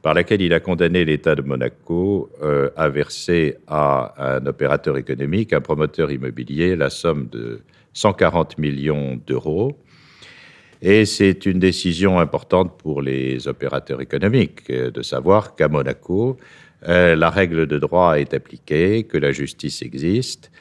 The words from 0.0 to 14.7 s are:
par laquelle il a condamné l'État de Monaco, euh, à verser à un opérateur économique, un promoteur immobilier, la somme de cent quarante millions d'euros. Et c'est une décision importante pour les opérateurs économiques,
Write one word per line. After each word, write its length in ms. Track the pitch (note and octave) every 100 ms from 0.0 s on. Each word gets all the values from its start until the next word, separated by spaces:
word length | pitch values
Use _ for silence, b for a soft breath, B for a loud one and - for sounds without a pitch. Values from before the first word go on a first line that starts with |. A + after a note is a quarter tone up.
par 140 | D#2
laquelle 260 | D#2 E2+ G2+
il 140 | F2+
a 60 | E2
condamné 440 | F2 F2 F2 F2+
l'État 300 | E2 D2+ E2
de 80 | D2
Monaco, 880 | C#2 C2 B1 - _ F2 F#2+ G2+ - -
euh, 280 | D2+ C#2+ C#2 D#2+
à 120 | D#2+
verser 720 | C#2+ D2 - - F2 D2+ - -
à 680 | D#2 D2 C2+ A#1 - C2+ C2
un 100 | C2+
opérateur 500 | C2+ C#2+ C#2 - C2+
économique, 560 | B1 B1+ C#2+ F#2 A2+
un 80 | D2
promoteur 500 | C#2+ D2+ D2+ - D2+
immobilier, 640 | C#2 B1+ A1+ A#1+ C#2+ F2 F2+
la 120 | C#2
somme 400 | - E2+ D2+ B1
de 300 | A#1 A1+ A1+ - b b
cent 220 | - G#2+
quarante 420 | F#2+ F2+ E2 D#2+ -
millions 640 | D2+ C#2 C#2+ D2 C#2 B1 -
d'euros. 500 | B1+ D#2 D#2+ B2 D3 _ B B B B B B B B B
Et 240 | F2 G#2
c'est 400 | G#2 - G2 F2
une 140 | G2 F#2
décision 640 | F#2 E2+ F2+ E2 G2 F#2
importante 580 | D#2+ D2+ - F2+ F#2 -
pour 240 | D#2 C#2+
les 460 | C2+ C2+ C2 C2 C2+
opérateurs 520 | - C2+ C2+ - C2
économiques, 640 | C2 D#2 G2 B2+ G2 - -